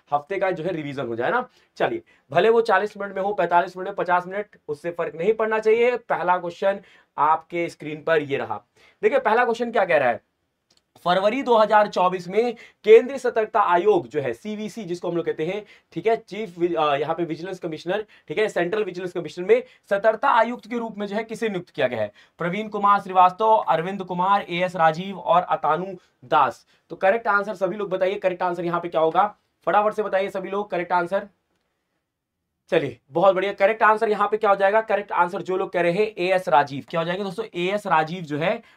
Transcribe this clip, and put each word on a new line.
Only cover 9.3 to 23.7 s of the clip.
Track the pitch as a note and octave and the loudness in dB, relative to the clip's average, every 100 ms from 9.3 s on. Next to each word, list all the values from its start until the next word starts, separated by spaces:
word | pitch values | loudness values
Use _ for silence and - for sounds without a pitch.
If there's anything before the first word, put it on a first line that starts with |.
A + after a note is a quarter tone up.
| A3 | 2
क्वेश्चन | B3 A3+ A#3+ | 2 0 -2
क्या | A3+ | 0
कह | F#3+ D#3 | 2 2
रहा | B2+ | 2
है, | A2 - _ _ _ _ _ _ _ F3 | -2 -8 _ _ _ _ _ _ _ 0
फरवरी | F3+ G3+ B3 | 2 2 0
दो | C4 A3+ | 2 4
हज़ार | G#3+ G#3+ G#3 | 6 4 4
चौबीस | - F3+ F#3 E3+ | 2 0 0 -2
में | G3+ A#3+ A3+ - _ | -2 0 -4 -14 _
केंद्रीय | G#3 A3+ B3+ C#4 | 8 8 8 0
सतर्कता | B3 A3+ G#3+ A3 | -2 -2 0 2
आयोग | G3+ F3 G3+ G3 - | 4 4 4 2 0
जो | D3 | -4
है | C3 | -4
सीवीसी | A#2 G#3+ G#3 G#3+ - | -6 -8 -8 -10 -10
जिसको | F#3+ F3 F3+ | -10 -8 -4
हम | E3+ | -4
लोग | D#3+ | -4
कहते | D3 D#3 | -4 -6
हैं, | G3+ G#3 - _ | -6 -10 -20 _
ठीक | - G3+ | -6 -2
है, | A3+ | -2
चीफ | - G3 A3 F3 | -4 -12 -12 -4
वि-, | F3 D#3+ | -2 0
अ, | D3+ C#3 | 0 0
यहाँ | D3 | -2
पे | D#3+ | -4
विजिलेंस | E3+ D3+ F3 F#3+ | -4 -6 -10 -10
कमिश्नर, | F3 D#3 E3+ G3 G#3+ _ - | -10 -10 -6 -6 -8 _ -8
ठीक | D3+ | -2
है, | G#3+ | -2
सेंट्रल | - F3 G#3+ | 0 -2 -2
विजिलेंस | G#3 F3 F#3 | -4 -6 -8
कमिश्नर | F3+ D#3 - | -8 -8 -8
में | F3+ A#3+ B3 _ _ | 0 0 0 _ _
सतर्कता | G3+ A3 A3 C#4 | 0 0 2 2
आयुक्त | A#3+ A3+ A#3+ G3+ | 4 2 -2 -8
के | A#3+ | -8
रूप | A#3 G#3 | -6 -8
में | G#3 | -6
जो | G3+ | -6
है | |
किसे | A3+ G#3+ A3+ | -6 -6 -4
नियुक्त | F#3+ F3 | -4 -8
किया | - B2+ | -2 -2
गया | A#2+ | -2
है? | G#2 - _ _ | -6 -8 _ _
प्रवीण | E3+ F#3+ A3 | -6 -4 -6
कुमार | G#3 G3+ G3+ | -2 2 2
श्रीवास्तव, | F#3+ F#3 F3+ F3+ A3 A3 | 2 4 4 4 4 4
अरविंद | - | 4